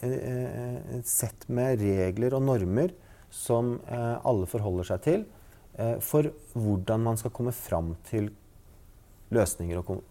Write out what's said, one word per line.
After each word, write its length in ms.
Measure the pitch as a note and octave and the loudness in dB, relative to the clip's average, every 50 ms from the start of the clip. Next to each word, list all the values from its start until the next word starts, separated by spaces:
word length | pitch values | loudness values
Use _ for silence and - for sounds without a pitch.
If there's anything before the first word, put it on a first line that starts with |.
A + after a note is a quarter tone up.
eh, 60 | B2 B2+ | -6 -4
eh, 880 | C3 C3 - B2+ B2+ B2+ - - - A#2 A#2+ B2 B2 - - - A#2+ B2 | -4 -4 -4 -4 -4 -4 -4 -4 -6 -6 -6 -6 -8 -8 -8 -8 -8 -6
et 80 | A#2+ | -4
sett 420 | - - - - G#2+ - - - - | -2 -2 0 0 -2 -4 -8 -6 -2
med 320 | B2 A#2+ B2+ C3+ B2+ G#2+ | 0 2 2 2 2 4
regler 540 | G#2 G2+ F#2+ F#2+ F#2 F#2 F#2 A2 A#2+ B2+ C3+ | 4 4 4 4 4 2 2 2 2 2 2
og 80 | C3+ | 4
normer 480 | C3+ C3+ B2+ A2 F#2 F2 G2 B2 E3 F#3 - - - - - - - - | 4 4 4 4 2 2 2 2 2 2 -2 -6 -20 -20 -20 -20 -20 -16
som, 500 | - - - - A#2 A#2 B2 A#2+ A#2+ A#2+ - - | -14 -6 0 2 2 2 2 0 -2 -4 -6 -6
eh, 300 | A#2+ A#2+ A#2 A#2 A#2+ - - | -4 -2 -2 -2 -2 0 2
alle 220 | C3 A#2 G2 F2+ | 2 2 2 2
forholder 380 | - - A2+ G#2 G2+ F2+ F2+ F2+ | 0 -2 -2 0 0 -2 -2 -2
seg 160 | - - F#2+ | -2 -2 -2
til, 220 | - D3+ F3 A3 G#3+ - - - - - - - - - - - | 2 2 2 2 0 -6 -14 -20 -20 -20 -20 -20 -20 -14 -6 -4
eh, 200 | A2+ A#2 A#2 - | -2 -2 -2 -2
for 240 | - - - D3+ D3+ D3 - - - - - | -2 2 2 2 2 2 -2 -8 -14 -8 -4
hvordan 460 | A#2+ A2 G#2 G2+ F#2 F#2+ A2+ A2 A2 | -2 0 2 2 2 0 0 0 2
man 160 | A#2 A#2 A#2 | 2 0 0
skal 140 | A2+ - B2 | 0 -2 -6
komme 220 | - - A#2+ B2 | -4 -2 -4 -4
fram 440 | A#2+ - - - F#2 E2 E2 E2 E2 - - | -4 -6 -4 -2 -2 0 0 -2 -6 -8 -8
til 260 | - A#2+ G#2+ G#2 G#2+ - - - - - - - - - - - - - - - - - - - - | -4 -2 -2 -2 -2 -6 -12 -20 -20 -20 -20 -20 -20 -20 -20 -20 -20 -20 -20 -20 -20 -20 -16 -6 2
løsninger 460 | - E2 E2+ E2+ - - E2+ E2+ E2+ F2 | 4 4 4 4 2 -4 -4 -4 -2 -4
og 80 | F2 | -2
kom-, 160 | - F#2 - - - | -4 -6 -6 -6 -8